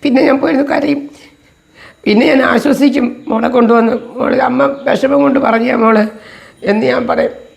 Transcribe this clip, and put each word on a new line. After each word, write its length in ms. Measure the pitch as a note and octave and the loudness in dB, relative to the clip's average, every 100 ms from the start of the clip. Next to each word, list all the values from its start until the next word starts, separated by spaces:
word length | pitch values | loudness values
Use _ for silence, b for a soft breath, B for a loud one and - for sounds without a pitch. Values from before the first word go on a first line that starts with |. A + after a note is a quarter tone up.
പിന്നെ 180 | F#3 B3 | 0 2
ഞാൻ 180 | D4 C4+ | 2 2
പോയിരുന്ന് 280 | E4 C#4 C#4+ | 0 0 0
കരയും. 420 | - D4 C#4 - B B B B _ _ B B B | -2 -2 -4 -6 B B B B _ _ B B B
പിന്നെ 240 | - G#3 D4 | 0 2 2
ഞാൻ 140 | C4+ | 2
ആശ്വസിക്കും 840 | B3+ A#3+ C#4+ C4+ C#4 C#4+ A#3+ - - | 2 0 0 2 2 2 -4 -6 -6
മോളെ 200 | A3 A#3 | -4 0
കൊണ്ടുവന്ന്. 440 | B3 A#3 A#3 A3+ | 0 2 2 2
"മോളെ, 460 | A#3 - A#3+ - C4 | -2 -8 -6 -2 0
അമ്മ 280 | C4 B3 C#4 | 0 0 -2
വിഷമം 560 | C#4 - - C4+ C#4+ | -2 -2 0 0 2
കൊണ്ട് 180 | C#4+ C4+ | 2 0
പറഞ്ഞാ 360 | C4+ A3+ A#3+ A#3+ | 0 0 0 0
മോളെ" 320 | A3+ A3 G#3+ - B B B B | 2 2 0 -6 B B B B
എന്ന് 220 | - G#3 B3+ | -4 -2 0
ഞാൻ 220 | B3+ A#3+ | -2 -2
പറയും. 240 | - - - - | -2 -2 -4 -20